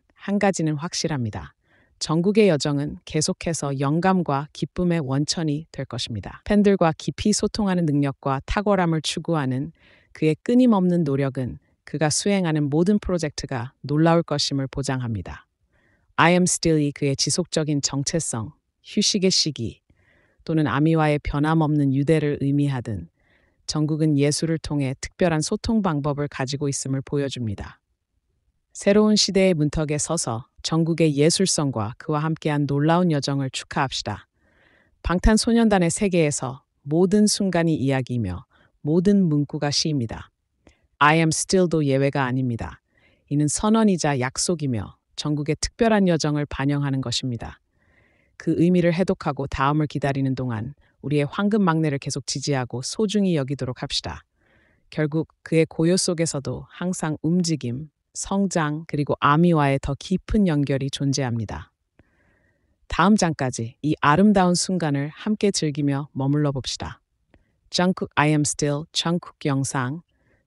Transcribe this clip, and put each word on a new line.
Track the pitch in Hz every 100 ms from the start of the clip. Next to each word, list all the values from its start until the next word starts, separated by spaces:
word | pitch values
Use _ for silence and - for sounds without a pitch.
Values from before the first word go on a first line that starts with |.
| _
한 | _ - 202
가지는 | 202 185 160
확실합니다. | 151 170 - 160 151 117 98 73 _ _ _ _ _
정국의 | - 156 175 208 208
여정은 | 151 147 143 147 185
계속해서 | - 160 156 185 - 165 143 135
영감과 | 139 160 185 185 160 139 147
기쁨의 | - 160 - 180 170
원천이 | 131 135 151 - 160 143 160
될 | -
것입니다. | 135 117 - 110 98 - -
팬들과 | 208 202 196 165 156
깊이 | - - 214
소통하는 | 202 208 - 202 180
능력과 | 165 143 143 135 143 135 -
탁월함을 | - 202 196 170 160
추구하는 | - - 156 165 131 127 156 - _ _ _
그의 | - 156 151
끊임없는 | - 247 254 208 180 175
노력은 | 156 139 139 131 127 139 _ _
그가 | - 147 151
수행하는 | - 208 202 175 156 147
모든 | 147 180 208
프로젝트가 | - 175 160 - - 131 123 -
놀라울 | 135 147 165 170
것임을 | 165 147 - 139 135
보장합니다. | - 135 131 120 107 85 78 - _ _ _ _ _ _ -
I | 156
am | 180
still이 | 180 - 170 156 147
그의 | - 143
지속적인 | 139 - - 170 - 151 143
정체성, | - 139 139 170 - 120 107 - _ _
휴식의 | - - 202 208 190
시기, | - 160 139 113 - _ _ _ _ _ _
또는 | - 160 147
아미와의 | 127 156 160 156 147
변함없는 | - 147 151 165 151 151 139
유대를 | 135 143 160 147 147
의미하든 | 139 143 143 135 113 101 120 _ _ _ _ _ -
정국은 | 156 151 151 156 143
예술을 | 143 143 160 160
통해 | - 147 131 135
특별한 | - - 180 156
소통 | 151 214 - 226
방법을 | 185 147 143 143 143
가지고 | - 135 139 147
있음을 | 139 139 135
보여줍니다. | - 147 139 127 113 98 - - _ _ _ _ _ _ _ _ _
새로운 | - - 202 214
시대의 | 214 - 190 190
문턱에 | 170 151 165 151 151
서서 | - 160 - 113 - _
정국의 | - 160 165 165 160 139
예술성과 | 151 - 190 - 143 113 104 -
그와 | - 151
함께한 | 160 160 160 147 143
놀라운 | 143 151 170 180
여정을 | 147 139 139 135
축하합시다. | - - - 135 - - 104 - _ _ _ _ _ _ _
방탄소년단의 | - 175 - 220 - 233 226 202 170
세계에서 | - 208 180 156 - 131 131 _ _
모든 | 143 156 185 208 208
순간이 | - 196 175 165 156
이야기이며 | 131 135 127 123 101 90 - _ _ _
모든 | 147 165 180 202
문구가 | 180 147 143 151 147
시입니다. | 139 160 147 113 - - _ _ _ _ _ _ -
I | 147 160
am | 160
still도 | 147 - 190 180 160
예외가 | 143 135 139 139
아닙니다. | 127 131 127 113 - - _ _ _ _ -
이는 | 143 147
선언이자 | - 214 220 220 180 151 139
약속이며 | 123 - - 170 143 113 98 - _ -
정국의 | 151 147 147 151
특별한 | - - 226 214 190
여정을 | 160 151 147 147
반영하는 | - 139 143 143 135
것입니다. | 123 123 131 117 78 - _ _ _ _ _ _ _ -
그 | - 160
의미를 | 165 180 170
해독하고 | 170 185 190 160 139 139
다음을 | - 135 151 151
기다리는 | 143 143 135 135
동안 | 131 127 110 120 147 _ _
우리의 | 139 147 143
황금 | - 202 214
막내를 | 185 160 156 139
계속 | - 143 -
지지하고 | 147 139 135 123 123
소중히 | 131 - 214 208 190 160
여기도록 | 131 139 131 127
합시다. | 143 - - 80 - _ _ _ _ _ _
결국 | - 156 156 147 _
그의 | - 160 160
고요 | - 165 185
속에서도 | - 165 165 147 131 123 135
항상 | - 180 185 160 151
움직임, | 156 180 170 156 123 127 156 _ _
성장, | - - 196 196 175 151 151 165
그리고 | 147 143 -
아미와의 | 143 147 175 160 143 135
더 | - 139
깊은 | - 185 - 226 190
연결이 | 147 139 139 139
존재합니다. | - 139 135 127 117 104 80 - _ _ _ _ _ _ _ _ _ _ _ -
다음 | - 180 214
장까지 | 175 151 131 123 113 -
이 | 143 156
아름다운 | - 156 208 196 180
순간을 | 175 - 185 160 139 147
함께 | - - 214 202
즐기며 | - 156 147 143 139 147
머물러 | 139 135 147 147
봅시다. | 139 - - 76 - _ _ _ _ _ _ _
정국 | - 180 185 170
I | - 151
am | 151
still | 147 - 147 143 165
정국 | - 165 175 - -
영상 | 151 135 135 143 127 160 - _ _ _